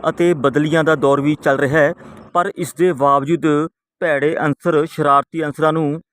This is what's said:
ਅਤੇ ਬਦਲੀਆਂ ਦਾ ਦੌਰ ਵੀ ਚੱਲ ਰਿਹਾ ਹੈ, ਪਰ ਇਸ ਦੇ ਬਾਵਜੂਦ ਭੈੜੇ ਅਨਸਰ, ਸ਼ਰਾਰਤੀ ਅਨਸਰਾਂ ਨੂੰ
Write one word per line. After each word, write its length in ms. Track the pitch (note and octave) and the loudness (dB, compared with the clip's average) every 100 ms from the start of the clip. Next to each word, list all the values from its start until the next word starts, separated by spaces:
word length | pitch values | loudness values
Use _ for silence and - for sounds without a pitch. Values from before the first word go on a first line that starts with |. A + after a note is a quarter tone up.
| D#3+ | -4
ਅਤੇ 260 | D#3 F3 | 0 0
ਬਦਲੀਆਂ 500 | E3 C3+ C3+ D3+ D#3+ | 2 0 0 0 0
ਦਾ 100 | D#3 | 2
ਦੌਰ 260 | D#3 C#3 C#3 | 2 2 2
ਵੀ 160 | C#3+ D3+ | 0 0
ਚੱਲ 140 | D3+ C#3 | 0 0
ਰਿਹਾ 200 | C#3 D#3 | 2 2
ਹੈ, 140 | D3 F3 - - - | 2 0 -14 -20 -6
ਪਰ 200 | F3 F3 - | -4 -4 -6
ਇਸ 180 | E3+ | -10
ਦੇ 180 | - F3+ | 0 0
ਬਾਵਜੂਦ 760 | C#3+ C#3 C#3 C#3 E3 D#3 D3 D#3+ _ _ _ | 2 2 2 0 -2 0 0 -2 _ _ _
ਭੈੜੇ 360 | F3 C#3+ C#3+ E3 D3+ | -4 0 -2 -2 -2
ਅਨਸਰ, 400 | C#3 F3 D#3 D#3+ | -2 0 0 -2
ਸ਼ਰਾਰਤੀ 580 | - D3 C#3 C#3 D#3+ | -2 2 2 0 -6
ਅਨਸਰਾਂ 280 | D3+ C#3+ D#3 | -6 -2 0
ਨੂੰ 280 | D#3+ D3+ D#3 _ | 0 -2 -4 _